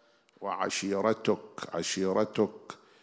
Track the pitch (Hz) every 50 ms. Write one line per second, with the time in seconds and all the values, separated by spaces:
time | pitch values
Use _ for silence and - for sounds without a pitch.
0 | _ _ _ _ _ _ _ _ 98 98 90 95 95 95 - - 95 98 98 98
1 | 101 110 110 - - 110 101 - - - - - - - - 85 82 - - 92
2 | 95 95 95 104 107 107 - - 107 95 - - - - - - - _ - _